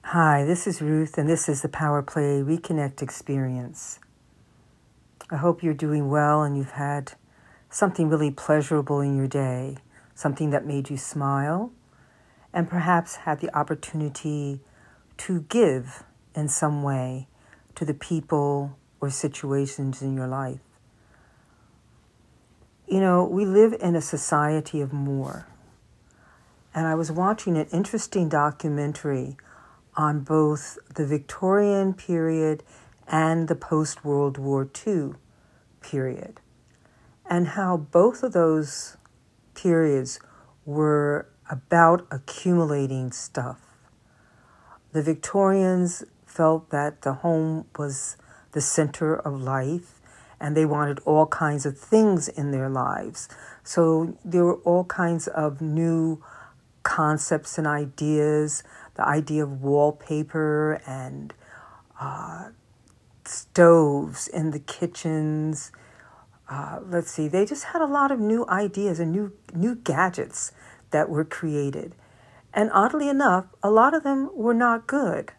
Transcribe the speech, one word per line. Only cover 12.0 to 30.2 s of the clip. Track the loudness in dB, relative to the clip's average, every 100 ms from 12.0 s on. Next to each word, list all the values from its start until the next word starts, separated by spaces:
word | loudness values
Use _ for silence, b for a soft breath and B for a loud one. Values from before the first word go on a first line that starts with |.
| b b b b b
and | -4 -2
perhaps | 0 2 2 0 -10
had | -6 -4
the | -4 -4
opportunity | -4 -6 -6 -6 -6 -6 -6 -6 -6 -8 b b b b b -16
to | -6 -6
give | -2 2 4 2 -6 -16 -20 _ _
in | -6 -4
some | 0 0 0
way | -2 -2 -4 -8 -12 b b b b -8
to |
the | -6
people | -6 -4 -6 -2 0 0 0 -4 -10 _ _
or | -6
situations | -4 -6 -6 -4 -2 -2 -4 -6 -4
in | -6
your | -4 -4
life. | -6 -6 -10 _ _ _ b b b b b b b b b _ _ _ _ _ _ _ _ _ _ -2
You | 2
know, | 4 4
we | 4 0 4
live | 6 6 4
in | 0
a | 0
society | -2 -6 0 0 2 0 -2 -6
of | -4
more. | -4 -4 -4 -6 -10 -14 -20 _ _ _ _ b b b b b b b
And | -4 -2
I | -2
was | -2
watching | 0 0 0 0 -2
an | 0
interesting | -2 -2 -4 -4 -2 0
documentary | 2 0 0 -4 -2 -4 -4 -4 -4 -6 -12 B B B B B -2
on | 0 -2